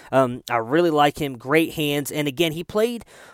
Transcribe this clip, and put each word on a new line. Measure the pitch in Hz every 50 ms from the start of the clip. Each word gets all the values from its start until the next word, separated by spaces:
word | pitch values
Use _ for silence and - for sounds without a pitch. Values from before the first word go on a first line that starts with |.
| - -
Um, | 120 135 135 120 123 123 -
I | - 120
really | 117 113 113 139 170 175 170
like | 151 147 147 147 -
him. | - 156 139 131 113
Great | 113 127 147 160 165 - -
hands. | 160 151 147 143 147 139 -
And | - 151 147
again, | 147 131 135 170 160
he | 151 170 175
played | - - 214 220 240 240 226 - _ - - - -